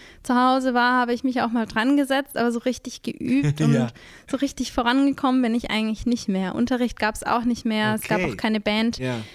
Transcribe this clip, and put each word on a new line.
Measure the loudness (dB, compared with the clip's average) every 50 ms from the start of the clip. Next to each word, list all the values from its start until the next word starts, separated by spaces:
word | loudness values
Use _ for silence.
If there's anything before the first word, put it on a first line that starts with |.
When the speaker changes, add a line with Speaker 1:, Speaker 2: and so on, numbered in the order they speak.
| -20 -20 -20 -8 -2
Speaker 1:
zu | 0 2
Hause | 4 4 4 4 2 2 2 2
war, | 2 2 4 4 2
habe | 2 0 0
ich | -2 -2
mich | -2 0 0 0
auch | 0
mal | 0 -2 -2
dran | -2 -2 0 2 4 4
gesetzt, | 2 2 2 0 0 -2 -2 -2
aber | 0 0 0 0
so | 0
richtig | -2 -2 -4 -4 -6 -12 -14 -10 -8
geübt | -10 -8 -6 -2 0 2 2 2 2 2 2
Speaker 2:
<laughs> |
Speaker 1:
und | 4 4 4
Speaker 2:
Ja. | 4 2 -2 -4 -10 -20 -20 -20 -20 -10 -6
Speaker 1:
so | -4 -2
richtig | -2 -4 -4 -4 -8 -4 -2
vorangekommen | -2 0 2 2 4 4 2 2 0 0 2 2 2 2
bin | 2 0
ich | -2 -2 -2
eigentlich | -2 -2 -2 -2 -4 -2 -2
nicht | -2 -2 -2 -2 -2
mehr. | -2 0 -2 -2 -2
Unterricht | -2 0 0 0 0 0 -2 -2 -2
gab's | -2 -2 -2 -4 -4
auch | -2 -2 0 0
nicht | 0 -2 -2 -2
mehr, | -2 0 0 0 0 0
es | -2 -2
gab | -2 -2 0
Speaker 2:
Okay. | 0 -2 -2
Speaker 1:
auch |
keine | -2 -2 -2 -2 0
Band. | 0 0 0 0 0 0 -2 -2
Speaker 2:
Ja. | -4 -4 -4 -4 -6 -10